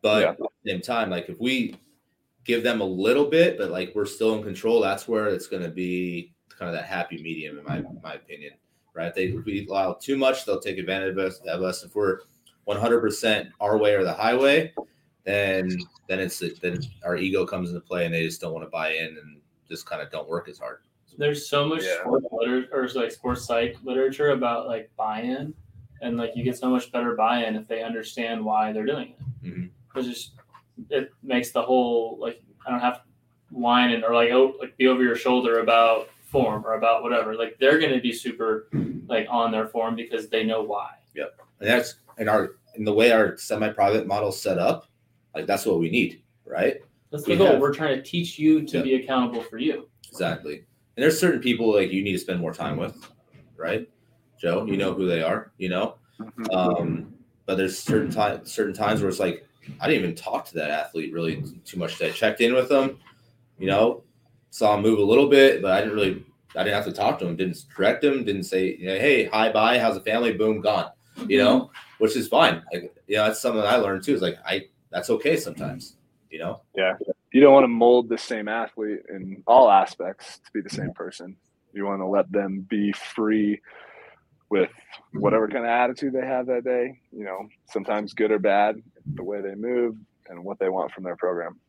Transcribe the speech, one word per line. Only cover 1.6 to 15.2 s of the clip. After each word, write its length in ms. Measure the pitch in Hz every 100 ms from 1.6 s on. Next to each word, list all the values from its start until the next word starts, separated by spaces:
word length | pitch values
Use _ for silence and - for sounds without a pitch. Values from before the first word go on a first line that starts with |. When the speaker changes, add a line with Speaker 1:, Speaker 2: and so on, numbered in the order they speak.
| 117 - _ _ _ _ _ _
Speaker 1:
give 200 | - 117
them 180 | 117 113
a 40 | 98
little 400 | 92 104 131 147
bit, 320 | 160 175 -
but, 120 | 95
like, 240 | 87 92
we're 120 | 107 101
still 280 | - 110
in 100 | 110
control, 380 | 104 92 113 117
that's 260 | 98 98 -
where 200 | 110 107
it's 200 | 92 -
gonna 220 | 95 87
be 640 | 85 92 90 90 87 85 _ _ _
kinda 160 | 90
that 120 | 85 85
happy 360 | 92 85 80
medium, 380 | 80 80 76 73
in 60 | 73
my, 180 | 78 71 -
my 120 | 78
opinion, 400 | 73 _ 73 73 _ _ _ _
right? 200 | 82 85
They, 120 | 92 95
if 180 | - 107
we 220 | 101 101
allow 260 | 98 95
too 240 | 87 - 135
much, 280 | 131 131 -
they'll 140 | 95
take 180 | 107 92
advantage 340 | 87 95 95
of 80 | 92
us, 200 | 95 92 92
of 140 | 85
us. 220 | 92 90
If 120 | 85 104
we're 260 | 101 92 - _ _ _ -
one 120 | 101
hundred 240 | 117 117
percent 480 | 110 104 113 104 90 _
our 180 | 104 107
way 180 | 104 101
or 80 |
the 100 | 90
highway, 600 | 80 110 123 135 147 165 - - _ _ _